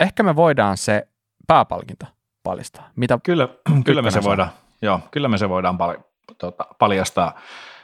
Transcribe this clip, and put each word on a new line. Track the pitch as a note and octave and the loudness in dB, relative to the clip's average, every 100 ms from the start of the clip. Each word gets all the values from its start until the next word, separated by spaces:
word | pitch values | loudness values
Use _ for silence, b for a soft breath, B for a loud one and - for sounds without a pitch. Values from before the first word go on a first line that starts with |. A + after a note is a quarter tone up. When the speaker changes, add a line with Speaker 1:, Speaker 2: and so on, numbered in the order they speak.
Speaker 1:
ehkä | F#3 - | -2 2
me | G3+ D3+ | 0 4
voidaan | E3 C3+ G2+ F#2+ | 2 4 0 0
se | - G#2 - _ _ _ - | -2 -2 -4 _ _ _ 2
pääpalkinto | D#3 - F2 - - - _ _ _ | 2 2 -4 -10 -16 -18 _ _ _
paljastaa. | F#2 F#2 - - - - | -8 -8 -12 -20 -16 -6
Mitä | B2 A#2+ | -2 0
Speaker 2:
Kyllä, | - E3+ B2 - - | 0 0 0 -2 0
<clears throat> | D3 | 2
kyllä | C3+ D3 | 2 2
me | A#2 | 2
se | F#2+ | 0
Speaker 1:
ykkönen | |
saa? | G2+ | 0
Speaker 2:
voidaan, | G2 F2+ - _ _ | 0 -2 -6 _ _
joo, | G#2+ F2+ - | -4 -4 -4
kyllä | D3 C3+ | -4 -2
me | G2+ | 0
se | G2+ | 0
voidaan | F#2 F#2 F2+ | -2 -2 -2
pal-, | F2 - _ _ - - | -4 -6 _ _ -20 -14
tota, | F2+ - - - | -12 -10 -14 -2
paljastaa. | G#2+ F#2+ F2+ - E2 B B B B B | 0 0 -2 -2 -2 B B B B B